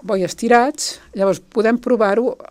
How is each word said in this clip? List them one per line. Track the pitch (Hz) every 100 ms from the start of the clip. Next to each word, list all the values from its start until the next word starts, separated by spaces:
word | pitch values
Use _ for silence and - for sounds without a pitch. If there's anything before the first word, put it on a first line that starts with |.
bo, | - 196
i | 175
estirats, | - 233 240 262 - - - -
llavors | 202 196 185
podem | - 226 208 240
provar-ho | 254 240 208 202 247 - -